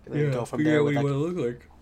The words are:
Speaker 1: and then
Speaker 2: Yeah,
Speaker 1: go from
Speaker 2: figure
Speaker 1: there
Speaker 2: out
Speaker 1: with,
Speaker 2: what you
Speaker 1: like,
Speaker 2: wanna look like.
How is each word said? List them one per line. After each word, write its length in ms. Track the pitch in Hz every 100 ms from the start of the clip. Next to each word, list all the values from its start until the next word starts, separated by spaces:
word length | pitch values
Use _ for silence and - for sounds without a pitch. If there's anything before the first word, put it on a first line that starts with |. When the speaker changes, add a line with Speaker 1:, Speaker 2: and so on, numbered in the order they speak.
| -
Speaker 1:
and 80 |
then 100 | 147 147
Speaker 2:
Yeah, 40 |
Speaker 1:
go 120 | 127
from 140 | 113 147
Speaker 2:
figure 140 | 156
Speaker 1:
there 80 | 151
Speaker 2:
out 40 | 147
Speaker 1:
with, 100 | 143
Speaker 2:
what 40 |
you 60 | 139
Speaker 1:
like, 80 | 139
Speaker 2:
wanna 120 | 165
look 120 | 180 120 123
like. 80 | - -